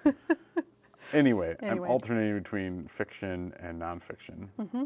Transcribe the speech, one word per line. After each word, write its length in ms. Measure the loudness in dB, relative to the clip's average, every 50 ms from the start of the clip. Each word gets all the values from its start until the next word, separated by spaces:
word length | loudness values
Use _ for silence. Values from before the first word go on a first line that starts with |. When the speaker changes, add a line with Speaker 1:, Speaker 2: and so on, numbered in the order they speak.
Speaker 1:
fan. 120 | 2 2 2 2
<laughs> 40 | 2 0 0 0 -2 _ -6 -6 -6 -6 _ _ _ _ _ -20 -8 0
Speaker 2:
Anyway, 420 | 4 6 6 8 6 4 2 0 -2 -4
Speaker 1:
Anyway. 240 | -2 -2 -2 0 2
Speaker 2:
I'm 40 | 2
alternating 420 | 2 2 2 2 0 2 2 2 0
between 520 | -2 -4 -4 -4 -4 -2 -2 -4 -6 -8 -8
fiction 640 | -6 -6 -6 -6 -6 -8 -6 -6 -4 -4 -6 -8 -10 -10
and 200 | -10 -10 -8 -8
nonfiction, 680 | -6 -6 -8 -8 -10 -14 -14 -14 -14 -16 -14 -14 -14 -12 -10 -10
Speaker 1:
Mm-hmm. 260 | -8 -6 -6 -6 -6